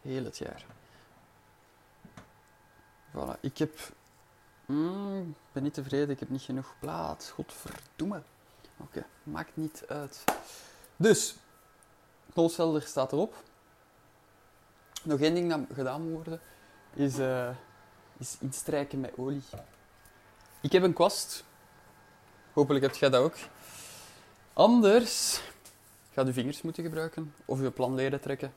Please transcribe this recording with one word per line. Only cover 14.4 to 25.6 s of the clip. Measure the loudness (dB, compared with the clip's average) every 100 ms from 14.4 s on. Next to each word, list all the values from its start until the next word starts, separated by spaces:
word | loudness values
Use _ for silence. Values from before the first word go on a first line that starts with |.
| -20 _ _ _ -20 -12
Nog | -2 2
één | 4
ding | 4 2
dat | 0 -4
gedaan | -6 -4 -4
moet | -6
worden, | -8 -8 -12 -12 -20 -20 -20 -16
is, | -2 0 0
eh, | 0 0 -2 -8 -14 -20 -20 -20 -20 -14
is | -12 -8
instrijken | -8 -6 -2 -2 -2 -4
met | -6 -6
olie. | -6 -6 -8 -18 -18 -20 -20 -20 -20 -20 -20 -20 -20 -8
Ik | 4
heb | 6
een | 6
kwast. | 6 4 4 -6 -10 -14 -20 -20 -20 -20 -20 -20 -20 -20 -20 -2
Hopelijk | 2 4 4 2
heb | 4
jij | 6
dat | 6
ook. | 4 0 -16 -18 -20 -18 -18 -18 -20 -20 -20 -20 -6 6
Anders | 8 10 10 8 6 -2 -2 -2 -6 -18